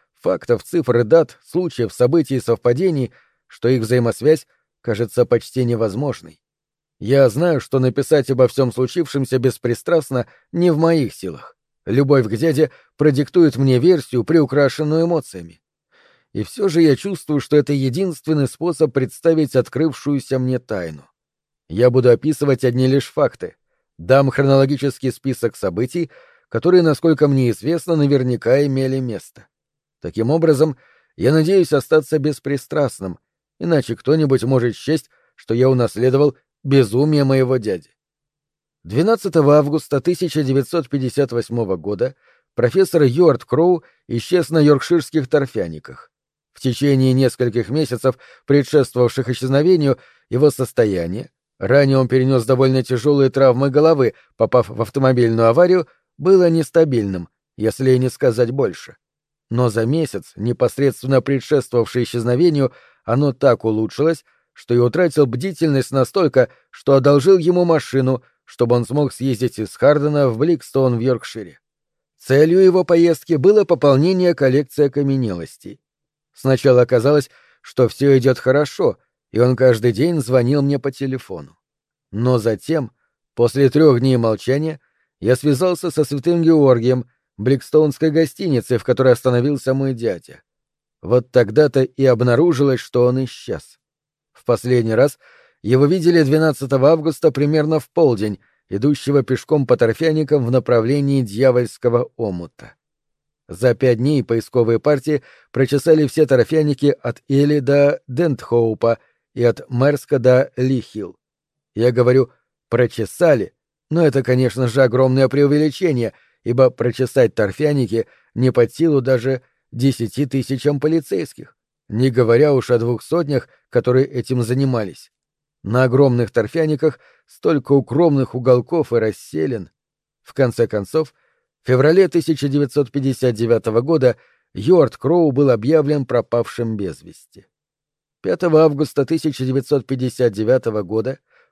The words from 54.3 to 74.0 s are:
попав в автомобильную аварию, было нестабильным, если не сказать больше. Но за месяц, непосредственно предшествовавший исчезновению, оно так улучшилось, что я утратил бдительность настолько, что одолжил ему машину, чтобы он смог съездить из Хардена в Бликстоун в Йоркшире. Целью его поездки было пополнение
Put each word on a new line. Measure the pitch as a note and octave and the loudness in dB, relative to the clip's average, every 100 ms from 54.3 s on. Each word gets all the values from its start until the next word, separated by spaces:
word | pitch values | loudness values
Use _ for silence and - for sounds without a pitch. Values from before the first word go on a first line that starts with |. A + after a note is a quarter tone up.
| - | -4
попав | A2 B2 A2+ | 0 2 0
в | A2 | -4
автомобильную | A2+ C#3 C3 B2 A#2 A2+ A2+ | -6 0 0 2 2 2 2
аварию, | B2 F3 F#3 D#3+ _ _ - | 4 4 2 -2 _ _ -6
было | D#3 F#3+ F3 | 2 4 4
нестабильным, | E3 D#3 E3+ D#3+ A#2+ G2+ F#2 E2+ _ _ - | 2 0 2 2 0 -2 -6 -10 _ _ -6
если | G#2+ - C3 B2+ | -4 -2 2 2
не | B2+ | 0
сказать | - C3+ A2+ A#2 | -2 -2 0 -2
больше. | C3+ A#2 E2 - - _ _ _ _ - | 0 -4 -4 -18 -20 _ _ _ _ -8
Но | A#2 B2 | -2 -2
за | G#2 A2+ | 0 -2
месяц, | D#3 D3+ G2 - - | -2 -4 -8 -12 -10
непосредственно | A2 A#2+ B2 - C#3 - C3 C3+ | -6 -2 -2 0 -2 -2 -2 -2
предшествовавший | C3+ C#3 - D3 - A#2+ A2+ B2 | 0 -4 -2 -2 0 -2 -2 -4
исчезновению, | A#2+ B2 A#2 B2 F3 D3 C3+ - _ _ | -4 -4 -2 0 2 2 -2 -4 _ _
оно | - B2 C#3+ | -4 -2 -2
так | B2 C#3 A#2 A2+ | 0 2 2 0
улучшилось, | G#2+ A2 - D#3 E3 _ _ _ | -2 -4 -2 -2 -2 _ _ _
что | _ - A#2+ | _ -4 0
я | |
утратил | A#2+ D#3 F3+ D3+ C3+ | 0 0 -2 2 0
бдительность | A#2+ F#3+ D#3+ E3 C#3 B2 | 0 -8 -4 -2 0 -2
настолько, | C3+ B2 G3 D#3+ C3 A#2+ _ _ | -2 -2 0 0 2 0 _ _
что | - - | -8 2
одолжил | C3+ C3 C#3+ C#3+ F#3 | 2 4 2 4 2
ему | D#3+ F3+ F3 | 4 0 2
машину, | D#3+ - C3+ C3 C3 _ _ _ | 0 0 -2 -2 -4 _ _ _
чтобы | - A#2 A#2+ | -4 0 0
он | A#2 | 0
смог | C#3+ C#3+ | -4 -4
съездить | - C3+ A2+ B2 - | -4 -6 -4 -6 -6
из | G#2 - | -12 0
Хардена | C3 D3 D3 D3 C3+ | 2 2 0 0 0
в | A2+ | 0
Бликстоун | D#3 E3 - C3+ C3 A#2+ | -2 -2 -2 -2 0 0
в | |
Йоркшире. | B2 A#2+ - A2+ F2+ - _ _ _ _ _ _ | -2 -4 -6 -16 -16 -20 _ _ _ _ _ _
Целью | - C3+ D#3+ F3+ | -2 2 4 4
его | F#3+ F3+ | 4 4
поездки | F3 E3+ E3+ D#3 - | 2 2 2 0 -2
было | D#3 D#3+ G#3+ G3 | 0 2 2 2
пополнение | D#3 D3 C3+ | 2 2 2